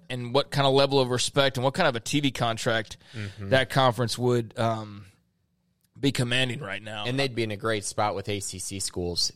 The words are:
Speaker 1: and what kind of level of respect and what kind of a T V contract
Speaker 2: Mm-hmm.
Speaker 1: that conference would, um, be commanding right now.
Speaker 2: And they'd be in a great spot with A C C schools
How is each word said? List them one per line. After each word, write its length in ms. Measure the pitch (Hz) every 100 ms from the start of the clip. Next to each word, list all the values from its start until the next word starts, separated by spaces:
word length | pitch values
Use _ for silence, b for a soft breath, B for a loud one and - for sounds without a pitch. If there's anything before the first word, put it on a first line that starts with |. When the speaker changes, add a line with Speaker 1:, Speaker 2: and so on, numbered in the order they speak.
| _
Speaker 1:
and 220 | 127 120
what 160 | 131 -
kind 160 | 143 139
of 80 |
level 260 | 135 139 135
of 120 | 123
respect 460 | 123 - 143 135 127
and 60 |
what 120 | 131 143
kind 120 | 165
of 80 | 117
a 40 |
T 200 | - 147
V 100 | 143
contract 680 | - 120 113 127 113 107 - B 113
Speaker 2:
Mm-hmm. 340 | 101 101 98
Speaker 1:
that 200 | 131 127
conference 480 | 139 131 110 117 -
would, 400 | 123 123 113 -
um, 480 | 113 110 107 101 95 _ _ _ _ _ _ _ _ -
be 120 | 135
commanding 480 | 131 120 123 131 113
right 200 | 98 98
now. 220 | 107 107 110
Speaker 2:
And 140 | 131
they'd 160 | 135 113
be 80 |
in 80 | 110
a 60 | 101
great 260 | 110 107
spot 320 | 98 - 104 95
with 140 | 101
A 100 | 101
C 180 | - 92
C 220 | - 98
schools 520 | - 95 87 85 -